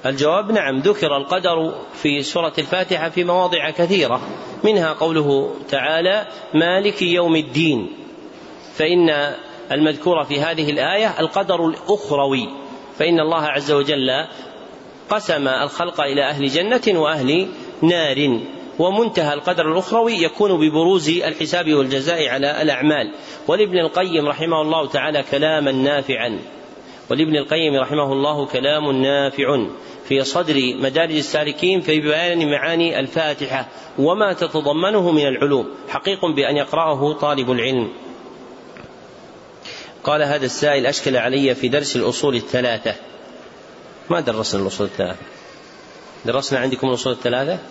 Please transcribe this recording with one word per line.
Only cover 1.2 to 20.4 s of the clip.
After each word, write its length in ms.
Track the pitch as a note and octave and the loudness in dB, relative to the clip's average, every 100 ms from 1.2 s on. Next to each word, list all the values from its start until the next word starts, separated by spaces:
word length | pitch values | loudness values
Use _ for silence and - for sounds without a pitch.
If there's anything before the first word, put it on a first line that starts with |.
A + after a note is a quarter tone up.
| C#3 F#3 F3+ E3 D#3+ - - - | 0 0 2 0 -2 -6 -14 -4
في 220 | D3+ C#3+ | -2 -2
سورة 300 | C#3 F3 E3 D3+ | -2 -2 -2 -2
الفاتحة 520 | C#3+ F3+ F3+ F3 D#3+ | -2 -2 0 -2 0
في 140 | E3+ | 0
مواضع 460 | F3 F3+ F3+ E3+ D3 | 2 2 2 0 -2
كثيرة، 520 | D#3 E3+ G3 C3 B2 - - - - | 0 2 2 2 0 -4 -12 -12 0
منها 300 | G#3+ G#3 D#3+ | 2 4 2
قوله 640 | D3+ E3 D#3+ D3 C#3 C#3 - - | 0 2 2 4 2 0 -6 -4
تعالى: 580 | C#3 C3+ D#3+ F3+ G#3 G3+ - - | 0 2 2 2 2 -2 -12 0
"مالك 480 | D#3 E3+ F#3 G#3 G3+ | 2 4 2 2 0
يوم 340 | F3+ F3 E3+ | 2 2 4
الدين"، 540 | D#3+ C#3+ C3 D#3+ B2+ F2 - - - - - - - - | 2 2 0 2 0 -4 -12 -18 -18 -18 -18 -20 -20 -16
فإن 580 | - D#3 F3+ E3 D3 C#3+ - - - - | -2 2 4 4 4 0 -4 -14 -18 -4
المذكور 520 | C#3 D#3 D3 F3+ E3 | 2 2 2 0 0
في 160 | C3 C#3+ | 0 -2
هذه 300 | D#3 D#3+ D3 | 0 0 -2
الآية 500 | D3 C#3+ G3+ A3 - | 0 0 2 0 0
القدر 460 | D#3+ G3 F#3+ E3+ | -2 0 0 0
الأخروي، 840 | E3 D#3 - G3+ - D3 C#3 C3+ G#2+ - - - - - | 0 -2 -2 -2 0 0 2 0 -2 -10 -16 -18 -18 -2
فإن 200 | D#3 E3 | 2 4
الله 240 | D#3 E3 | 2 0
عز 280 | D3+ C#3 C#3+ | 0 -2 2
وجل 540 | C#3+ C#3 C#3+ C3 C3 D#3+ - - - - - - - - | 2 2 0 0 -2 -4 -12 -18 -18 -18 -20 -20 -20 -4
قسم 380 | G#3 G3 D#3 C#3 | -4 0 0 0
الخلق 540 | B2+ C#3 - E3+ E3 | 0 -2 -2 -4 -2
إلى 220 | C#3+ C#3 C#3 | 0 0 0
أهل 180 | D3 C#3 | 0 0
جنة 520 | D3 G3 B3 A#3 F3 | 0 0 2 2 2
وأهل 460 | D3+ D#3 B2+ E3 F#3+ - - - | 2 0 2 2 0 -8 -16 2
نار، 580 | D#3+ F3 D3+ C3+ C#3+ A#2 A2+ - - - | 2 4 0 2 2 2 -4 -14 -10 0
ومنتهى 540 | F3 G3+ A#3 - D3+ | 0 2 2 2 0
القدر 380 | D3 F3 E3+ D#3 | 0 0 0 2
الأخروي 420 | E3+ F#3 A3+ A#3 | 0 2 2 2
يكون 560 | G#3 E3 - | 2 0 2